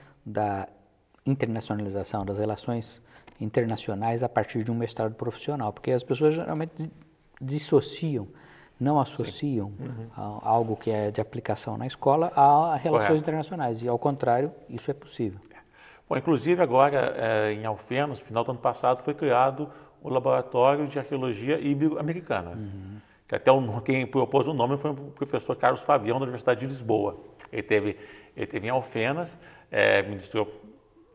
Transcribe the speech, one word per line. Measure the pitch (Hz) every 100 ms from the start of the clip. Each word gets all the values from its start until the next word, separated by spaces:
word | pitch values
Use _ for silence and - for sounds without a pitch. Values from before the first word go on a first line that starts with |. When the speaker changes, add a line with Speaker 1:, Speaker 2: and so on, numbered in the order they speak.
| - _
Speaker 1:
da | - 104 104 98 - - _ _ _ _ 135
internacionalização, | 139 120 110 - 107 101 98 92 104
das | 98 101
relações | 107 104 - 117 110 - _ - - -
internacionais | 110 127 117 107 - 98 113 117
a | 123
partir | - 104 120
de | 113
um |
mestrado | 117 117 - 110
profissional? | 110 120 - - 143 107
Porque | - -
as | 127
pessoas | - 131 151
geralmente | 160 170 156 160 -
di-, | 160 - - _ _ -
dissociam, | 135 147 - 143 - - 160 131 95 - - - - -
não | 127 151
Speaker 2:
Sim. | 127
Speaker 1:
associam | - 113 - 147 120 101 104
Speaker 2:
Uhum. | 127 113 113 -
Speaker 1:
a, | 104 107 110
algo | 113 113 107
que | -
é | 107 104
de | 107
aplicação | 110 117 - 104 - 110
na | 127
escola | - 135 147 175
a | - 139 143 165 151
relações | 165 120 107
Speaker 2:
Correto. | 156
Speaker 1:
internacionais, | 160 156 147 180 127 113
e | 120
ao | 120
contrário, | 147 139 131 120 147 - -
isso | 120 -
é |
possível. | 139 - - 110 95 - - - _ - - -
Speaker 2:
Bom, | 139
inclusive | - 139 135 180
agora, | 156 127 143 139 120 -
é, | 113 110 107
em | 104 110
Alfenas, | 104 - 127 147 135
no |
final | - 113
do | 117
ano | 123
passado, | 123 117 123 127
foi | -
criado | 147 147 120 135 135 147 - - _
o | 147
Laboratório | 127 127 127 123 123 131 143 147
de | 143
Arqueologia | - 139 131 104 123 156
Ibero-Americana, | 143 143 156 156 151 170 160 104 87
Speaker 1:
Uhum. | 110 104 98 95 104 - _ -
Speaker 2:
que |
até | - 131
o | 135
no-, | 120 113
quem | 110 131 123
propôs | 135 123 139 127
o |
nome | 147 123 139
foi | 151
o |
professor | 139 143 - 143 127 - 127
Carlos | 123 135
Fabião, | - 143 107 127
da |
Universidade | 135 123 127 117
de | 135
Lisboa. | 135 113 110 101 - - - -
Ele | 117
teve, | 104 110 104 95 - - -
ele | - -
teve | - 107
em |
Alfenas, | 131 127 113 117 151 165 - - - -
é, | 110 107 101
ministrou | 98 101 - 107 104 - - - _ _ _